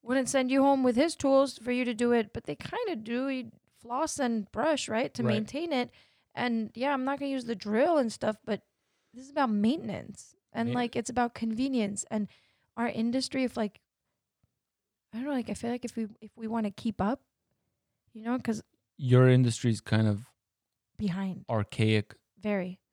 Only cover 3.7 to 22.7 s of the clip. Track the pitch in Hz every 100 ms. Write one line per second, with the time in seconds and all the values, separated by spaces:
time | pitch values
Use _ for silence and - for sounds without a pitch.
3.7 | _ 233 247 311 - 247 226 196 202 294
4.7 | 302 - 220 277 - 226 214 214 277 339
5.7 | 269 247 _ _ _ _ - 247 226 214
6.7 | - 269 269 254 277 277 269 233 208 208
7.7 | 214 302 320 233 - - 214 - 202 _
8.7 | _ _ _ _ 233 269 285 269 208 214
9.7 | 320 226 190 57 - - _ _ 240 233
10.7 | 247 240 240 226 247 240 - 226 220 269
11.7 | 254 202 202 - 220 202 _ _ _ _
12.7 | - 233 226 226 262 262 262 247 - 214
13.7 | _ _ _ _ _ _ _ _ _ _
14.7 | _ _ _ _ 220 277 269 214 202 233
15.7 | 247 240 - 220 220 214 - 220 226 208
16.7 | - 233 - 196 277 _ _ _ _ _
17.7 | _ _ _ _ 220 220 254 - 220 -
18.7 | _ _ - 135 123 127 127 123 113 120
19.7 | 107 - 110 110 104 120 _ _ _ _
20.7 | _ _ - 208 175 190 180 - 113 101
21.7 | - 110 107 104 - _ _ 214 202 180